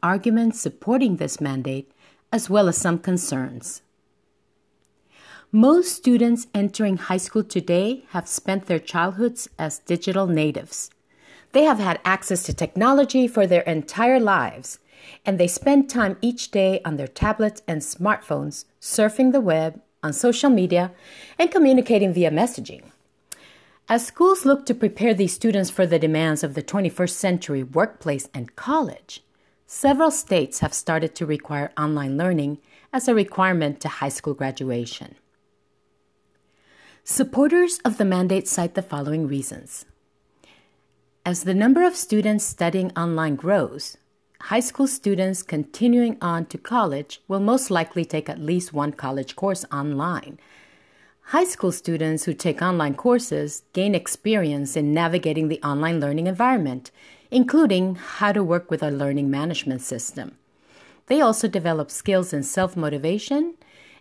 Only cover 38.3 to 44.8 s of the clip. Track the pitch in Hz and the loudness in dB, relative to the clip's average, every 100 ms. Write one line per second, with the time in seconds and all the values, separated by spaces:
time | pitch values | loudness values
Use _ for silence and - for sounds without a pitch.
38.3 | 190 - - 170 190 180 143 143 156 147 | 0 -2 -2 -2 -4 -6 -6 -4 -2 -2
39.3 | 139 131 - 127 - - _ _ _ _ | -4 -6 -12 -16 -18 -18 _ _ _ _
40.3 | _ _ _ _ _ _ _ _ _ 175 | _ _ _ _ _ _ _ _ _ -6
41.3 | 180 180 190 226 277 359 349 - 214 208 | -4 0 2 4 6 4 2 -2 0 2
42.3 | 208 - - 170 185 185 - 170 160 160 | 0 -2 -2 -2 0 -2 -2 -2 -2 -2
43.3 | 135 165 202 131 143 - - _ _ _ | -2 0 0 0 -6 -14 -16 _ _ _
44.3 | - - 220 240 - | -18 -2 -2 0 0